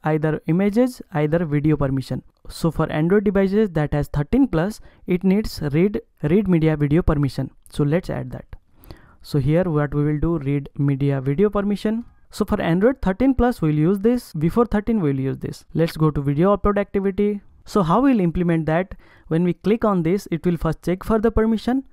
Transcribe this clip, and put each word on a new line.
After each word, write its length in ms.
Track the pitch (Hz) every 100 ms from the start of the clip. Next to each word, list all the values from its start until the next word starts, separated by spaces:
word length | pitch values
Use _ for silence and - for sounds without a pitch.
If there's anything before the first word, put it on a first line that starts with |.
either 360 | 156 156 156 151 -
images, 560 | 170 202 202 254 - -
either 320 | 156 151 165
video 320 | 165 147 151 147
permission. 460 | 139 135 - 127 - _ -
So 220 | - 165
for 180 | - 156
Android 320 | 156 165 202
devices 460 | 202 196 190 208 214
that 220 | 160 147
has 140 | 147 147
thirteen 400 | 147 143 247 262
plus, 340 | 160 185 - - _ -
it 160 | 180
needs 360 | 190 196 220 - 147
read, 280 | 147 196 214 - -
read 240 | 147 185 196
media 300 | 170 156 156
video 260 | 147 156
permission. 480 | 180 151 143 - 135 - -
So 140 | -
let's 280 | 143 170 -
add 200 | 147 131
that. 160 | 123 - - _ _ - - - -
So 180 | - 147
here 240 | 135 160
what 280 | 185 147 143
we 120 | 147
will 160 | 147 151
do, 180 | 160 165
read 300 | 135 143 139 -
media 420 | 139 139 143 139
video 300 | 131 143 208
permission. 540 | 202 202 196 214 226 - - -
So 160 | -
for 160 | 208 208
Android 400 | 185 170 226 277
thirteen 340 | 185 190 262
plus, 280 | 254 240 240
we'll 160 | 156 151
use 220 | 156 202
this. 320 | 220 247 -
Before 320 | 160 165 226 240
thirteen, 340 | 208 208 226
we'll 180 | 151 139
use 200 | 135 131
this. 260 | - 151 -
Let's 220 | 156 165 156
go 140 | 156
to 100 | 147
video 340 | 139 143 190
upload 220 | 202 208 202
activity. 640 | 202 202 196 190 208 208 - -
So 180 | - 214
how 180 | 165 196
we'll 200 | 277 240
implement 460 | 175 160 175 165 156
that? 300 | 160 190 - - - -
When 160 | 160
we 100 | 175
click 300 | 170 185 226
on 180 | 220 190
this, 240 | 160 202 -
it 120 | 165
will 120 | 180 170
first 260 | 160 156
check 220 | - 185
for 160 | - 220
the 100 | 220
permission. 540 | 220 220 220 - 269 -